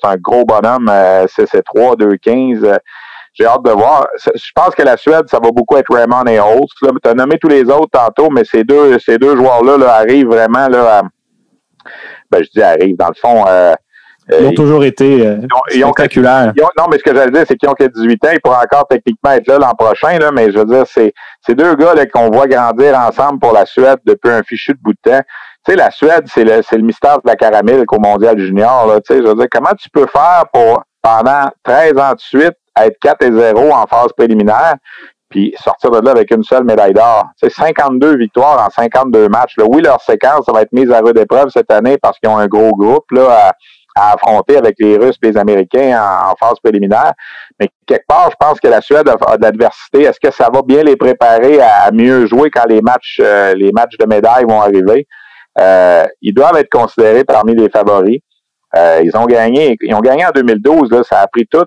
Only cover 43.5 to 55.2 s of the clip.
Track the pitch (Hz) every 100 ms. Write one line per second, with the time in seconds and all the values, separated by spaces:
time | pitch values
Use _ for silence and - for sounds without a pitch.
43.5 | - _ _ _ 101 104 101 113 104 -
44.5 | 143 117 104 107 104 127 - 113 107 104
45.5 | 98 92 131 135 120 101 92 92 92 117
46.5 | 117 117 101 101 110 156 - - - -
47.5 | - 101 _ - 120 - 165 170 - 143
48.5 | - - 107 - 147 143 113 110 110 110
49.5 | 110 113 - - 143 143 - 143 - 120
50.5 | 131 127 143 156 - 131 120 120 113 131
51.5 | 151 117 101 101 110 123 127 110 120 147
52.5 | 123 113 110 113 123 - - 110 101 98
53.5 | 95 98 110 120 - 110 104 110 127 117
54.5 | 107 101 98 95 127 - -